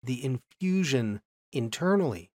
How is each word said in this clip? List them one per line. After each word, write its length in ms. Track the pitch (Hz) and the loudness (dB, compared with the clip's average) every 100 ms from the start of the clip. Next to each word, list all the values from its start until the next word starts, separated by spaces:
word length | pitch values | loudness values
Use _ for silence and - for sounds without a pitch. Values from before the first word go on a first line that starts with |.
the 220 | 120 123 | -6 -4
infusion 960 | 135 127 _ _ 185 185 170 135 110 104 _ _ _ | -2 -4 _ _ 0 2 2 2 0 -4 _ _ _
internally. 760 | - 117 - 175 202 165 95 87 | -4 -4 -2 2 2 2 -2 -10